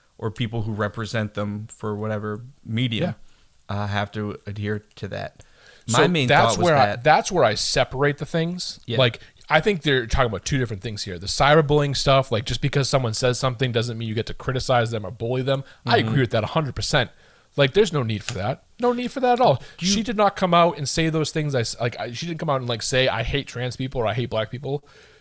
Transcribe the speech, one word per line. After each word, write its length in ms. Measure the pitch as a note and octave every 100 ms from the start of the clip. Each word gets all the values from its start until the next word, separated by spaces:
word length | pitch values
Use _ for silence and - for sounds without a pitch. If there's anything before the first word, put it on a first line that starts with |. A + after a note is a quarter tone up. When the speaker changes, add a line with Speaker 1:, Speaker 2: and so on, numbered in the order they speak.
| _ -
Speaker 1:
or 100 | A2
people 300 | - A#2 A#2
who 100 | G#2+
represent 600 | G#2+ G#2 A#2 G#2+ A#2 G#2
them 340 | - G#2 G#2 G#2+
for 280 | - A2 G#2
whatever 480 | G#2+ G#2+ G#2+ G#2+ A#2+ -
medium, 520 | - A2+ B2+ A2+ F3 - - _ _ _ -
Speaker 2:
Yeah. 60 | G2+
Speaker 1:
uh, 120 | G#2
have 240 | G2+ G2+
to 240 | G#2+ G#2 - -
adhere 380 | G2+ G#2 G#2+ - -
to 100 | G2
that. 340 | G2 F#2 - - _ - - -
My 180 | A#2+
Speaker 2:
So 40 | E3
Speaker 1:
main 220 | E3+ B2+
Speaker 2:
that's 220 | C#3+ F3+ A2
Speaker 1:
thought 20 |
was 40 |
Speaker 2:
where 120 | F3 D3
Speaker 1:
that 220 | G#2+ A#2+
Speaker 2:
I, 20 |
that's 280 | D3+ F3 -
where 140 | F3+
I 120 | A#2 G#2
separate 640 | - C#3 B2 B2+ C#3+ C#3
the 60 | D3
things. 540 | E3 E3 F3+ - - -
Speaker 1:
Yeah. 140 | A#2
Speaker 2:
Like, 200 | B2 - - _ -
I 100 | D3+
think 220 | G#3 F#3
they're 260 | D3+ C3 A2+
talking 200 | - A#2+
about 180 | F#2+ -
two 120 | C#3
different 240 | A#2 G2+
things 220 | A#2 G#2
here. 160 | G#2 F2
The 80 | F#2+
cyberbullying 720 | - C#3 D#3 C#3+ D3 C#3+ C3
stuff, 340 | C#3 C3+ B2+
like, 140 | G#2+ -
just 160 | D#3
because 260 | C#3+ C#3+ B2+
someone 260 | C#3 A#2+
says 240 | G#2+ B2+ A#2+
something 360 | C3 A#2 B2+
doesn't 240 | A2+ A#2+ A2+
mean 100 | A#2
you 80 | A2
get 120 | -
to 60 |
criticize 580 | - - B2+ - B2 A2
them 140 | A2+ F#2+
or 60 |
bully 300 | A#2+ A#2 B2+
them. 240 | C3 C3+ C3+ - B2
I 140 | C#3
Speaker 1:
Mm-hmm. 80 | A2+
Speaker 2:
agree 140 | B2+
with 100 | B2
that 140 | A2+ G#2
a 20 |
hundred 260 | E3 C#3+ -
percent. 340 | - D3 A2+ - - _ _ -
Like, 160 | C#3
there's 180 | F#3+ G#3
no 100 | D3+
need 220 | A2+ G#2+
for 100 | - F2+
that. 280 | G#2 D#3 _ -
No 140 | B3
need 180 | A#3+ B3
for 80 | C4+
that 140 | B3
at 80 | B3
all. 200 | A#3 C3 - -
Speaker 1:
Do 80 | F3+
you 60 |
Speaker 2:
She 120 | G3+
did 120 | A3+ G#3
not 200 | G3+ -
come 160 | F3+
out 240 | E3+ E3+ D3+
and 100 | C#3
say 220 | - D#3+
those 220 | D#3 D3
things. 220 | D#3+ D3+
I 60 | C3
s-, 160 | A2+ -
like, 180 | A#2+ -
I, 120 | A2+
she 120 | A#2+ E3+
didn't 120 | D#3+
come 100 | E3
out 120 | C3
and, 80 | A#2+
like, 120 | A2+
say, 260 | - C3 C3
"I 120 | G#2+
hate 220 | A#2+ C#3 C3+
trans 280 | A#2+ B2 -
people" 260 | C3 C3
or 60 | A2
"I 60 |
hate 160 | A2+ A#2
black 200 | A2+ A2
people." 340 | B2+ C#3 C#3+ - - - _